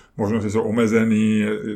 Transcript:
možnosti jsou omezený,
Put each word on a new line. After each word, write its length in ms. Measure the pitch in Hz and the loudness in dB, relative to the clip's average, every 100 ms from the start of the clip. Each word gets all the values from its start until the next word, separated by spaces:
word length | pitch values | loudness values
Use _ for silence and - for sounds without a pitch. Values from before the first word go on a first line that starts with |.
| - - | -14 -4
možnosti 320 | 101 113 104 | -2 -2 -2
jsou 120 | 107 | -2
omezený, 840 | 110 113 113 113 113 107 107 107 107 107 120 | -2 0 2 2 2 2 2 2 0 -2 -6